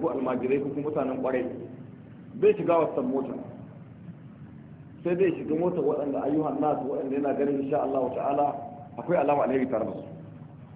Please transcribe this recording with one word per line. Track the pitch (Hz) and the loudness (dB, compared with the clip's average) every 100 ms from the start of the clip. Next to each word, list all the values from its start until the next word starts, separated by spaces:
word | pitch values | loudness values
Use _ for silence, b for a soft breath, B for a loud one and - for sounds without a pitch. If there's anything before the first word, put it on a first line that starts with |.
ko | 160 | 2
almajirai | 135 127 123 127 143 | 0 0 0 2 2
ko | 143 | 2
kuma | 143 147 | -2 -2
mutanen | 151 127 127 | 0 0 0
ƙwarai, | 127 131 117 - - - - - - - - | 0 0 -2 -6 -10 -14 -16 -16 -18 -18 -14
bai | - 208 | 4 6
shiga | 202 165 170 | 6 4 4
wasan | 151 147 127 | 4 2 0
mota. | 135 - - - - - - - - - - - - - - - - - - | 0 -2 -6 -10 -14 -16 -16 -18 -16 -16 -16 -18 -18 -18 -18 -18 -18 -18 -6
Sai | 170 | -2
dai | 180 190 | 4 4
shiga | - - 156 | 4 0 2
motar | 175 175 | 2 2
waɗanda | 139 147 143 135 | 2 2 0 0
ayyuhan | 139 156 151 135 | 2 2 2 2
nasu, | 151 - 131 | 2 2 0
waɗanda | 147 135 | -2 -2
yana | 139 135 | 0 0
ganin | 131 143 139 | 2 2 2
insha | 135 143 | 0 0
Allah | 131 135 123 | 2 2 0
ta'ala | - 135 143 143 - - - - - | 0 0 2 2 0 -8 -12 -12 -10
akwai | - 160 | 0 2
alama | 143 143 | 4 4
alheri | 120 131 127 | 4 2 2
tare | 113 | 0
da | 104 | 0
su. | 95 - - - - - - - | -4 -10 -14 -14 -16 -18 -18 -18